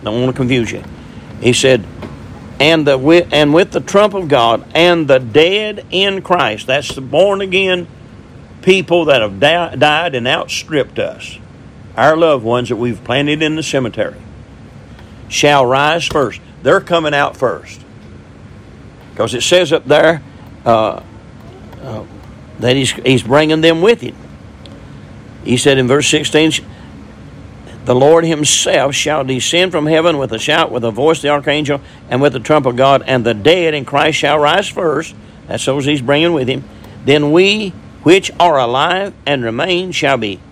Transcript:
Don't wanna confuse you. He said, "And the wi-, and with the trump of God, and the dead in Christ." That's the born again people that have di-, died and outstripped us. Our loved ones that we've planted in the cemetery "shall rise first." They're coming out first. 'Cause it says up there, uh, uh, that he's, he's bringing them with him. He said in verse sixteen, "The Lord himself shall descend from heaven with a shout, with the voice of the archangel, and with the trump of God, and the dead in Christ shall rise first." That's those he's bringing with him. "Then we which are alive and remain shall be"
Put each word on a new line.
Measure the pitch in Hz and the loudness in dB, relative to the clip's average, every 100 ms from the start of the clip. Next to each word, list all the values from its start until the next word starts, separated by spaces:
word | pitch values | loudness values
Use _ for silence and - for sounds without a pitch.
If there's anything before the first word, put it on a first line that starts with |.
Don't | 107 110 | -4 -2
wanna | 127 | -2
confuse | 131 127 131 113 | -2 -2 0 -2
you. | 101 - - - - - - | -8 -14 -18 -20 -20 -18 -2
He | 117 | 0
said, | 120 135 123 90 - - - - - - - | 2 2 2 -2 -14 -16 -16 -18 -18 -18 0
"And | 143 165 147 | 2 4 2
the | 135 | 0
wi-, | 135 170 170 | 4 4 4
and | 147 147 | 0 2
with | 156 196 | 2 2
the | - | -2
trump | - 196 214 | -2 2 2
of | 202 170 | 0 -2
God, | 139 117 113 - | 2 2 0 -2
and | 151 175 170 151 | 0 2 2 2
the | 131 | 2
dead | 123 123 165 202 214 208 - | 4 2 4 2 -4 -10 -6
in | 185 196 196 | -2 -2 -2
Christ." | - 180 127 107 - | -2 0 0 -4 -4
That's | 135 139 | -4 -4
the | - | -10
born | 131 143 196 196 | -4 2 2 2
again | 196 185 190 180 170 - - - - - - - | -2 -2 0 -2 -6 -16 -20 -20 -20 -20 -20 -6
people | - 190 170 170 151 | 2 2 2 0 4
that | 135 | 2
have | 107 98 | 0 0
di-, | 143 170 170 135 | 0 0 -2 0
died | 147 151 175 131 | 0 0 -2 -4
and | 120 | -2
outstripped | 160 - - - 156 - - | -4 -4 -10 -4 -4 -4 -4
us. | 82 - - - - - - - - - | -8 -8 -18 -18 -20 -20 -20 -20 -14 0
Our | 131 160 | 2 4
loved | 165 143 | 2 0
ones | 113 120 123 | 0 -2 -2
that | 113 | -4
we've | 123 110 | -4 -6
planted | - 127 143 151 | -4 -4 -2 -2
in | 156 156 | -2 -4
the | |
cemetery | 156 143 123 107 101 - - - - - - - - - - - - | -4 -4 -4 -4 -8 -8 -20 -20 -20 -20 -20 -20 -20 -20 -20 -20 -10
"shall | - 143 147 123 | -2 2 4 2
rise | 135 147 170 156 | 2 0 0 -2
first." | 156 123 - - - | -2 -2 -4 -20 -6
They're | 127 185 | 0 0
coming | 190 170 156 | 2 -2 0
out | 143 143 - | 0 -2 -2
first. | - 87 - - - - - - - - - - - - - - - - | -4 -4 -12 -20 -20 -20 -20 -20 -20 -20 -20 -20 -20 -20 -20 -20 -20 -4
'Cause | 113 | -4
it | 120 | -2
says | - 180 170 | 2 2 2
up | 156 - | -2 2
there, | 147 160 160 - - - - - | 4 4 2 -6 -20 -20 -8 0
uh, | 113 110 64 - - - - - - - - | 2 2 -4 -12 -20 -20 -20 -20 -20 -20 -18
uh, | 131 107 104 - - - - - | -14 -14 -16 -20 -20 -20 -20 -6
that | 117 135 | -2 0
he's, | 127 | -2
he's | - - 131 | -4 -2 -2
bringing | 127 139 156 156 | 2 2 2 2
them | 165 165 | 2 4
with | 185 233 | 2 2
him. | - - - - - - - - - - - - - - | -2 -14 -20 -20 -20 -20 -20 -20 -20 -20 -20 -20 -20 -14
He | - 123 | -2 0
said | 143 135 | 2 2
in | 127 | 2
verse | 139 143 | 2 2
sixteen, | 151 151 151 160 151 - - - - - - - - - - - - - | -2 0 2 2 0 -10 -20 -20 -20 -20 -20 -20 -20 -20 -20 -20 -16 -2
"The | 127 | 2
Lord | 139 165 165 | 6 4 2
himself | 156 147 - - 175 135 143 | -2 0 0 0 0 0 -2
shall | 151 151 | -2 -2
descend | 131 131 - 170 185 | -2 -4 -2 0 0
from | 175 151 | 0 0
heaven | 160 170 151 | 2 2 0
with | 131 | -4
a | 110 | -6
shout, | 139 156 165 | -2 0 0
with | 123 | -2
the | 139 | -4
voice | 107 147 160 | 0 0 0
of | |
the | 143 | 0
archangel, | 147 139 147 143 143 - - - | -2 0 -2 -2 -4 -6 -20 -6
and | 127 | 0
with | 143 | 0
the | 127 | -2
trump | 110 151 131 | 0 0 2
of | 120 | 2
God, | 135 139 - | 2 2 2
and | 131 | -2
the | 117 110 | 0 0
dead | 101 180 165 151 | 2 2 2 -2
in | 127 | -4
Christ | 143 156 147 | 0 0 0
shall | 143 151 | 0 2
rise | 147 175 202 | 2 0 -2
first." | - 175 143 165 - - - - | -4 -2 -2 -6 -14 -20 -20 -10
That's | 107 | -6
those | - 139 139 | -4 -2 0
he's | 147 | -2
bringing | 120 143 170 | 0 0 2
with | 165 123 | 0 -2
him. | 127 - - - - - | -6 -8 -20 -20 -10 0
"Then | 147 147 | 2 4
we | 160 190 208 208 - - - | 2 2 0 -6 -12 -20 -4
which | 147 190 190 - | 4 4 2 0
are | 175 147 | 2 2
alive | 120 127 156 180 202 - - | 0 0 0 -2 -4 -8 -4
and | 143 | -4
remain | 117 117 170 180 185 | -2 -4 -2 -2 -4
shall | - 143 135 | -4 0 0
be" | 110 95 - | -2 -8 -14